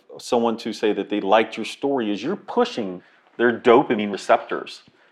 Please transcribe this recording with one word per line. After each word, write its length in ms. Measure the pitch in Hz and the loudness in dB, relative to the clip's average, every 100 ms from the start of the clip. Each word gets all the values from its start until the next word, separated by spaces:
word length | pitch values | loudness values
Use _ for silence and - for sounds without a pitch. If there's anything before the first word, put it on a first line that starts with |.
| _ - | _ -18
someone 400 | - 120 117 113 | -2 0 0 -2
to 160 | 120 | -6
say 180 | 107 110 | -2 -2
that 160 | 98 98 | -2 -2
they 120 | 104 | -4
liked 340 | 98 107 113 - | 2 2 2 -4
your 100 | 107 | -10
story 460 | - 139 139 107 | -6 -4 -2 -2
is 100 | 104 | -4
you're 120 | 117 104 | -4 -8
pushing 680 | - - 240 - 98 90 - _ _ - | -4 -2 -2 -4 -8 -10 -16 _ _ 0
their 220 | 120 113 | 0 4
dopamine 520 | 123 120 147 110 104 | 6 6 6 0 -2
receptors. 720 | 98 - 131 - 78 - - _ _ _ | -4 0 0 0 -8 -10 -16 _ _ _